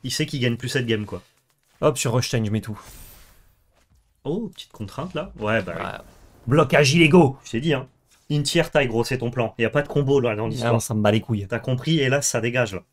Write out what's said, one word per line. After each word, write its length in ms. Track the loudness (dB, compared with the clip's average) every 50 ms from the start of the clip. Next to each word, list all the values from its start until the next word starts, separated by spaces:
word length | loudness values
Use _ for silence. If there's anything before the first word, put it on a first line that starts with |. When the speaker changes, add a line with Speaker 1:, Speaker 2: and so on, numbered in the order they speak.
Speaker 1:
Il 80 | -8 -6
sait 140 | -4 -4 -4
qu'il 140 | -4 -2 -2
gagne 160 | 0 0 0
plus 120 | -2 -6 -4
cette 180 | -4 -4 0
game, 180 | 0 -2 -2 -2
quoi. 160 | -8 -10 -14 -16 _ _ _ _ _ _ _ _ _ _ _
Speaker 2:
Hop, 180 | 0 0 0 0
sur 140 | -2 0 0
Rushstein, 300 | 0 0 0 -2 -2 -2
je 60 | 0
mets 100 | -2 -2
tout. 200 | -4 -6 -12 -12 -14 -20 -20 -20 -20 -20 -20 -20 -20 -20 -20 -20 _ _ _ _ _ _ _ _ _ _ _ _ _ _ _ _ _
Speaker 1:
Oh, 240 | -6 -6 -6 -6 -10 -12
petite 180 | -16 -20 _
contrainte, 420 | -14 -14 -12 -10 -10 -10 -10 -8 -8
là. 180 | -8 -8 -8 -10 -6
Ouais, 240 | -2 0 0 0
bah 100 | -2 -4 -8
oui. 60 | -8 -8
Speaker 2:
Ah, 200 | -8 -10 -12 -16 -20 -20 -20 -20 -20 _ -12 -2
blocage 460 | 2 4 4 4 4 4 4 6 6 6
illégaux. 440 | 6 6 8 8 8 6 6 2 -4 _
Speaker 1:
Je 80 | -6
t'ai 80 | -6 -4
dit, 120 | 0 0 -2
hein. 140 | -2 -4 -10 _ _ _ _ _ _ _ _
Une 140 | -2 -2
tiers 280 | -2 0 0 0 0 2
taille, 180 | 2 0 2 2
gros, 160 | 0 -2 0
c'est 140 | 0 -2 -4
ton 120 | -4 -4
plan. 240 | -2 -2 -4 -4 -2 -2
Y 60 | -2
a 60 | 0
pas 120 | 0 0
de 60 | -2 0
combo, 320 | -2 0 2 4 2 2
là, 140 | 2 0 -2
dans 100 | -2 -4
Speaker 2:
Ah, 20 | -4
Speaker 1:
l'histoire. 260 | -4 -2 0 0 0
Speaker 2:
on 60 | 0
s'en 140 | 0 -2 -2
bat 140 | 2 2 4
les 100 | 2 2
couilles. 260 | 0 -2 -4 -4 -4 -6
Speaker 1:
T'as 100 | -6 -6
compris, 380 | -2 -2 -2 -2 0 0 0 2
et 80 | 2 2
là, 120 | 0 0
ça 180 | 0 -2 -2 -2
dégage, 340 | -2 -2 0 -2 -2 -2 -4
là. 80 | -10 _ _